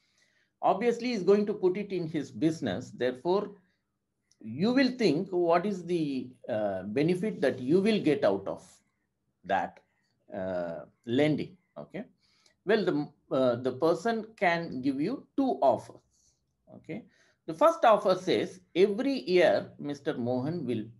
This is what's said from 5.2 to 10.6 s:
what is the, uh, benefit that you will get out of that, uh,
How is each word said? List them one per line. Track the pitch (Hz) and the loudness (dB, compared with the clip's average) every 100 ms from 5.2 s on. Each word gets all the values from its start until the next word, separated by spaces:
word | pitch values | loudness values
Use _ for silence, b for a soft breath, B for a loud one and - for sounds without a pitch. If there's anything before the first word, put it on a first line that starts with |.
| 190 | 0
what | 180 170 175 208 | 0 2 2 2
is | 185 170 | -4 -2
the, | 175 147 131 - - - | -2 -2 -4 -8 -12 -6
uh, | 110 104 95 95 113 | -4 -2 -4 -4 0
benefit | 156 180 214 - | 2 0 -2 0
that | 139 120 | 0 0
you | 127 180 | 2 2
will | 202 208 | 4 2
get | 156 139 107 | 2 2 2
out | 98 82 | 0 -4
of | - - - _ _ _ _ _ _ 90 | -10 -14 -20 _ _ _ _ _ _ -4
that, | 95 87 - _ _ _ _ _ | -2 -2 -8 _ _ _ _ _
uh, | 98 92 90 | -8 -6 -4